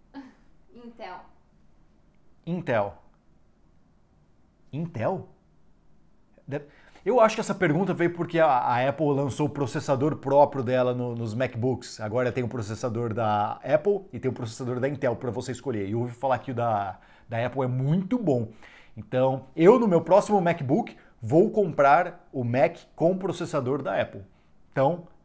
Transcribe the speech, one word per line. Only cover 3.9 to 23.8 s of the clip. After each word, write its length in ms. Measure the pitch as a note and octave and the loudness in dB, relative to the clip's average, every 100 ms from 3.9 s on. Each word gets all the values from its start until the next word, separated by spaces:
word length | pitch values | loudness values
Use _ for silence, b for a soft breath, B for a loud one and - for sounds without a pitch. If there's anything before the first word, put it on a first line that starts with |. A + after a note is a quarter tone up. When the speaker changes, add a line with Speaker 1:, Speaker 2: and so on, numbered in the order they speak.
| _ _ _ _ _ _ _ - | _ _ _ _ _ _ _ -12
Speaker 2:
Intel? 560 | C3+ E3+ A#2 B2 F#3+ - - _ _ - _ _ - _ _ _ _ - | -10 -8 -4 -4 -4 -8 -20 _ _ -20 _ _ -20 _ _ _ _ -10
Deve, 200 | C#3+ D3 b b b F3+ | -10 -10 b b b 0
eu 160 | E3+ | 6
acho 140 | - - | 6 4
que 60 | |
essa 140 | - G3 | -4 0
pergunta 380 | F3+ D3 F#3 | 2 2 0
veio 200 | D#3 E3+ | 0 0
porque 260 | E3+ E3+ E3 | -2 -2 2
a, 80 | D#3+ | 4
a 420 | B2+ B2+ A#2+ C3 | 4 2 2 0
Apple 240 | C#3 D3+ | 0 0
lançou 320 | C#3+ C#3+ A2+ D3+ | 0 -2 -2 -4
o 40 | |
processador 680 | C#3+ C3+ D#3 - C#3 D3+ B2+ | -2 -4 -4 -2 0 0 -2
próprio 440 | C3+ C#3 C#3+ C3+ | 2 6 6 4
dela 320 | A#2+ B2+ B2 | 0 0 2
no, 220 | B2 B2 A#2 | 0 -4 -6
nos 180 | A#2 | -6
MacBooks. 680 | G#2+ C3 A#2 B2 A#2+ - - | -4 -4 -2 -2 -2 -6 -10
Agora 320 | A2 A#2 B2 | -4 -2 -2
tem 100 | A#2+ | -2
o 60 | A#2+ | -4
processador 640 | A#2+ G#2 A2 B2+ A2+ A#2+ | -6 -8 -6 -4 -4 -4
da 480 | G#2+ A2 G#2 G#2+ A#2 | -2 0 2 0 -4
Apple 380 | A#2+ D3+ G3+ G3+ G3 | -2 0 0 -2 -6
e 80 | A#2+ | -8
tem 100 | C3 | -6
o 40 | |
processador 440 | A2+ A#2 - B2+ B2 | -6 -8 -8 -8 -4
da 100 | C3 | -4
Intel 260 | C#3+ C3 A2+ | -2 -2 -2
pra 160 | B2+ | -6
você 220 | A2+ B2 | -8 -8
escolher. 340 | A#2 - A2 F#2+ | -8 -6 -4 -4
E 40 | |
eu 100 | A#2 | -4
ouvi 120 | A#2+ | -4
falar 260 | A#2+ C3+ B2 | -4 -2 -2
que 120 | - | -2
o 40 | A#2+ | -4
da, 440 | A#2+ G#2 G2+ - b b - | -2 -2 -4 -10 b b -8
da 160 | A2+ B2 | -6 -4
Apple 160 | C3+ | -2
é 60 | B2+ | -2
muito 500 | B2+ C3+ F3 F#3 B3+ | -2 0 0 0 -2
bom. 340 | F#3+ B2+ A2+ B B B B - | 0 0 -2 B B B B -18
Então, 460 | - B2+ C3 C3 - - | -6 0 0 0 -6 4
eu 220 | E3+ B3 | 8 8
no 100 | A#3 | 6
meu 140 | E3+ | 2
próximo 400 | - F#3+ G3 G#3 | 6 4 4 2
MacBook 560 | F3 D#3+ B2+ E3+ A#3 b b b | 2 -2 0 0 0 b b b
vou 300 | G#2+ D3+ G#3+ | 2 4 4
comprar 760 | G#3+ F#3 D3 C#3 D#3 F3+ - - | 2 0 4 6 6 4 -6 -10
o 100 | C#3 | -6
Mac 340 | A#2 B2 E3 E3+ - - | -2 2 2 0 -14 0
com 160 | D#3+ | 0
o 60 | F#3+ | 2
processador 680 | F#3+ - E3+ D3+ B2+ C#3+ | -2 -6 -4 -4 -2 -2